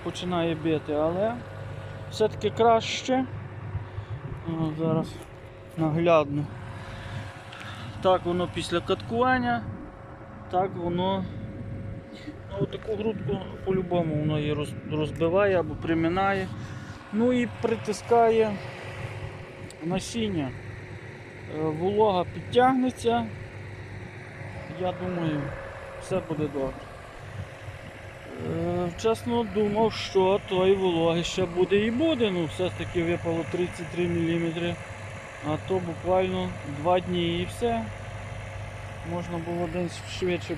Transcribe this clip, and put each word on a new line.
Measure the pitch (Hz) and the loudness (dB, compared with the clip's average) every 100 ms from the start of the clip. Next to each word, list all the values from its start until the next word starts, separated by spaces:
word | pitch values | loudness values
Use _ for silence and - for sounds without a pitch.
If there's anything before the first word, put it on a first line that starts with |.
починає | 175 - 180 175 165 160 | -4 -4 0 2 2 2
бити, | 160 156 151 | 2 2 2
але | 147 160 180 220 240 - - - - - - - | 2 2 2 0 0 -8 -10 -10 -8 -10 -10 -8
все-таки | - 220 - 208 | 0 0 2 -2
краще. | - 233 226 - - - 254 254 - - - - - - - - - - - 165 | 4 6 6 4 -4 2 2 2 -4 -8 -10 -6 -6 -6 -10 -8 -8 -8 -8 -4
О, | 160 160 156 | -2 -2 0
зараз | 160 160 - - - - - - - - | 2 2 0 -6 -14 -16 -16 -16 -12 -2
наглядно. | 160 156 175 165 143 147 147 - - - - - - - - - - - - - - - | 2 4 8 8 6 0 -2 -6 -10 -10 -10 -10 -8 -8 -8 -12 -14 -12 -10 -10 -10 0
Так | 190 185 175 | 4 4 4
воно | 180 175 | 0 0
після | 175 - 170 | -2 -2 -2
каткування, | - 190 - 226 254 254 240 233 - - - - - - - - - | 0 -2 0 2 4 4 2 0 -4 -8 -12 -14 -16 -16 -16 -14 -2
так | 180 190 180 | 0 2 0
воно, | 170 175 185 190 185 - - - - - - - - - - - - 196 | 0 2 2 0 -2 -6 -8 -8 -8 -8 -8 -10 -12 -14 -12 -12 -10 -4
ну, | 202 | -2
таку | 196 214 208 | -4 -4 -2
грудку | 220 208 - 190 185 - 196 | -2 -2 -2 -4 -4 -6 0
по-любому | 185 175 175 160 151 | 0 2 2 2 0
воно | 151 151 | 2 2
її | 147 | 0
роз-, | 147 139 - - | 0 -2 -6 -4
розбиває | 156 147 147 165 185 202 185 | -2 0 2 4 6 6 4
або | 156 143 | 2 -2
приминає. | 165 165 165 185 196 196 185 - - - - - - | 0 2 2 4 2 2 -2 -6 -8 -10 -12 -14 -4
Ну | 208 240 | 2 4
і | 247 240 - | 4 0 -2
притискає | 233 220 - 202 - 233 233 226 220 202 - - - - - - - - - - - - | -2 0 -2 -4 4 6 8 6 4 0 -6 -10 -10 -8 -8 -8 -8 -10 -14 -14 -14 -8
насіння. | 160 185 - 233 214 175 131 - - - - - - - - - - 156 | -2 -2 -2 -2 0 0 -2 -6 -10 -12 -12 -12 -12 -14 -14 -14 -10 -2
Е, | |
волога | 156 156 185 208 214 185 170 | -2 2 2 6 6 6 0
підтягнеться. | 170 - 240 254 262 254 - 233 233 226 - - - - - - - - - - - - - - 170 | -4 2 6 8 6 2 0 2 2 0 -6 -10 -12 -12 -12 -10 -12 -12 -12 -14 -12 -10 -10 -10 -4
Я | 185 | -4
думаю, | 180 185 175 165 151 135 - - - - - | -2 -4 0 0 0 -4 -6 -10 -12 -12 -12
все | - 185 175 | -2 -2 0
буде | 156 151 | -2 0
добре. | 143 131 - - - - - - - - - - - - - - - - - 160 | 0 -2 -4 -12 -14 -14 -14 -12 -10 -10 -10 -12 -12 -14 -14 -14 -14 -12 -8 -4
Е, | 165 170 180 180 170 | -2 0 0 0 0
чесно, | 220 226 247 233 220 | 0 0 2 0 2
думав, | 190 208 208 220 | 2 2 4 4
що | - - 196 185 202 - | 2 2 4 6 4 2
тої | 185 190 196 | 4 6 6
вологи | 185 165 165 170 | 6 6 6 4
ще | 165 - 180 | 2 0 2
буде | 175 180 202 220 | 4 6 6 4
і | |
буде. | 233 330 277 220 | 4 4 4 4
Ну, | 180 156 | 4 0
все | - 180 | 0 0
ж | - | 0
таки | 170 180 | -2 0
випало | 165 175 170 165 156 | 2 2 0 0 0
тридцять | 175 180 - 160 | 0 0 -2 -6
три | 170 175 | 0 2
міліметри. | 170 165 170 170 165 170 175 - - - - - - 147 | 2 2 2 2 0 -2 -2 -8 -10 -10 -10 -12 -6 -2
А | 151 - | -2 0
то | 185 | 0
буквально | 175 160 170 185 185 185 185 175 147 143 | 0 -2 2 4 4 0 -2 -4 -6 -2
два | 156 185 | 4 4
дні | 175 180 170 170 | 4 0 2 0
і | 180 | -2
все. | - 233 226 214 - - - - - - - - - - - 165 | -2 0 0 -4 -8 -10 -10 -10 -10 -8 -10 -10 -10 -10 -8 -4
Можна | 175 170 170 | -4 -2 -4
було | 165 170 175 | -2 -2 0
день | 175 170 - - - | 0 -2 -4 -8 -2
швидше | 180 170 - | 0 0 -2